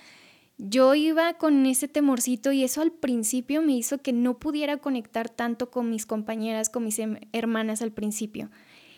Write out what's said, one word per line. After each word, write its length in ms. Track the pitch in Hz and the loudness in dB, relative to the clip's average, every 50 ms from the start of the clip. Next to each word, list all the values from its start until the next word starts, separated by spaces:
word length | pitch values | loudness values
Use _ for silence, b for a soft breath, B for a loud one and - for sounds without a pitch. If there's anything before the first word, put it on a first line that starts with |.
| B B B B B B B B B B B - | B B B B B B B B B B B -12
yo 320 | - 196 214 262 262 262 277 | -8 -2 4 6 6 6 6
iba 420 | 302 302 320 320 320 330 339 339 | 6 4 2 2 2 2 0 0
con 300 | 339 330 311 294 277 262 | 0 2 4 6 6 6
ese 220 | 262 262 - 294 | 4 2 0 -2
temorcito 640 | 277 - 302 294 277 262 233 - 254 247 214 - 269 | -2 0 2 4 4 2 2 0 -2 -2 -2 0 0
y 140 | 277 269 262 | 2 2 2
eso 160 | 254 - 294 | 0 0 0
al 100 | 320 330 | 0 0
principio 720 | 320 - - 262 247 233 220 - - 254 247 - 277 311 | -2 -2 -2 -2 -2 0 -2 -2 -2 -4 -2 -2 -2 0
me 100 | 330 302 | 2 2
hizo 280 | 269 240 226 - 285 269 | 2 2 0 -2 -4 -4
que 120 | - 277 | -2 -2
no 280 | 247 233 240 254 247 247 | 0 2 2 0 0 -2
pudiera 360 | - 311 294 294 302 285 294 | -4 -4 -2 -2 -2 -2 -4
conectar 520 | 277 - 294 269 240 214 - - 226 226 233 | -4 -2 -4 -4 -4 -4 -6 -6 -6 -6 -6
tanto 420 | - - 233 240 233 226 247 240 | -6 -6 -4 -4 -2 -4 -6 -6
con 180 | - 247 240 233 | -4 -4 -2 -2
mis 160 | 226 214 214 | -4 -4 -4
compañeras, 640 | - 226 214 214 220 220 226 220 226 220 220 220 - | -6 -6 -6 -4 -6 -6 -4 -4 -4 -4 -4 -4 -4
con 140 | - 247 233 | -4 -4 -4
mis 160 | 220 214 - | -4 -4 -4
hem-, 280 | 220 220 220 - - - | -4 -6 -6 -8 -10 -8
hermanas 500 | - 233 226 226 226 220 220 220 214 214 | -6 -4 -2 -2 -2 -2 -2 -2 -4 -4
al 120 | 233 226 214 | -6 -6 -6
principio. 580 | - 214 214 208 - 220 208 214 226 - - B B B B B B B B B | -6 -6 -6 -4 -6 -8 -8 -8 -12 -12 -14 B B B B B B B B B